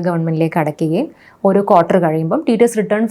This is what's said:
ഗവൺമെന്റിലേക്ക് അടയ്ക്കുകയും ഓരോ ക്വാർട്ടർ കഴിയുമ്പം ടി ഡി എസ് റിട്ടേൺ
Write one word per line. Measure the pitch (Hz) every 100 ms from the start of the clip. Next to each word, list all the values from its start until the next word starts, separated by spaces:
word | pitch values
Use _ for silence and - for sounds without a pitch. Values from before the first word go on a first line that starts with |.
| 180
ഗവൺമെന്റിലേക്ക് | 170 165 160 160 170
അടയ്ക്കുകയും | 151 151 160 170 320 - - _ 196
ഓരോ | 190 202
ക്വാർട്ടർ | 190 170 190
കഴിയുമ്പം | 170 160 160 247 330
ടി | 220
ഡി | 233
എസ് | 226
റിട്ടേൺ | 196 208 220